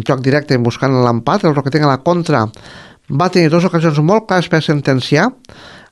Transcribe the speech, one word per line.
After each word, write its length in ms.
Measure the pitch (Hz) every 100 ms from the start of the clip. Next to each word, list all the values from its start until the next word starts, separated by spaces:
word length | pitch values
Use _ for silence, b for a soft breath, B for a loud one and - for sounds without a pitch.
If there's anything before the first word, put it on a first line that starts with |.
joc 240 | 110 131
directe, 320 | 131 147 143 127
en 80 |
buscant 320 | 120 - 135 127
l'empat. 400 | 123 117 123 196
El 140 | 180 143
Roquetenc 260 | 139 151
a 80 | 151
la 80 | 131
contra 460 | 170 175 165 143 110 - B B B B -
va 160 | 139 180
tenir 240 | 185 160
dues 160 | 170 175
ocasions 320 | 170 165 147
molt 300 | 151 220 226
clares 180 | 185 165
per 160 | 160
sentenciar. 640 | 151 147 135 135 - 147 220 277 - B B B B